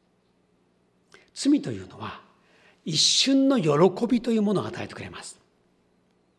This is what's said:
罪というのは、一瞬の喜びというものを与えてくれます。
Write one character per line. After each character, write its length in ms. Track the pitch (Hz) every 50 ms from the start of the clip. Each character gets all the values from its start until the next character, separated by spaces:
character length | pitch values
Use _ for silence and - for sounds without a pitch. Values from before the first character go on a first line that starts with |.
| _ _ _ _ _ _ _ _ _ _ _ _ _ _ _ _ _ _ _ _ _ _ - - _ _ _
罪 280 | - - 269 302 269
と 100 | - -
い 100 | 113 95
う 60 | 92 -
の 100 | - 95
は、 220 | - 101 - - - _ _ _ _ _ _ _ _ _ _ _ _
一 140 | - 156 147
瞬 500 | - - - - - 254 269 269 269 269
の 100 | 277 240
喜 480 | 165 160 143 143 175 190 180 - 240
び 160 | - 247 233
と 100 | 240 247
い 60 | 226 220
う 40 |
も 120 | 208 208 202
の 80 | 165
を 60 | 107 113
与 160 | - - 101
え 40 | -
て 60 | -
く 80 | -
れ 80 | 101 92
ま 140 | - - -
す。 160 | - - - _ _ _ _ _ _ _ _ _ _ _ _ _ _ _ _ _ _ _